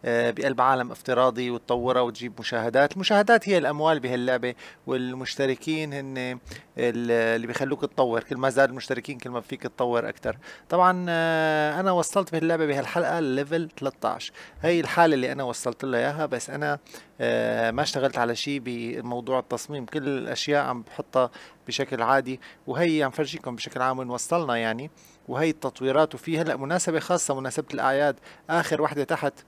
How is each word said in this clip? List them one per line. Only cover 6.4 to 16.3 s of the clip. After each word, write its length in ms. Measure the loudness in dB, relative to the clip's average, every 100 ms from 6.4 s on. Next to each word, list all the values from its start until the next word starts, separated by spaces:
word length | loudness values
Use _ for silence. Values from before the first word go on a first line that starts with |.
| -12 -18 -14 -2 0 0 2 4 4 2
اللي 120 | -2
بيخلوك 340 | -4 -2 -2
تطور. 420 | -2 2 2 2
كل 140 | -2 -2
ما 120 | 0
زاد 200 | 4 4
المشتركين 480 | 2 -6 -6 -6 -10
كل 120 | -6
ما 120 | -8
فيك 220 | -8 -8
تطور 460 | -10 -4 0 0 -2
أكتر. 280 | -6 -6 -6 -14 -20 -2
طبعا، 360 | 6 6 4 0
آه، 680 | 0 2 2 2 2 2 2
أنا 120 | 2
وصلت 400 | 2 2 0 0
بهاللعبة 340 | 0 2 2 2
بهالحلقة 540 | 0 0 0 0 0
ليفل 500 | 0 0 0 -2 -4
تلتاش. 600 | -4 -6 -2 -4 -4 -10 -14 -20 -2
هاي 180 | 2 2
الحالة 340 | 2 6 6 6
اللي 160 | 0
أنا 120 | -2
وصلت 420 | -4 -4 -6 -4 -2
لها 140 | 0
إياها، 260 | 0 -2
بس 240 | -2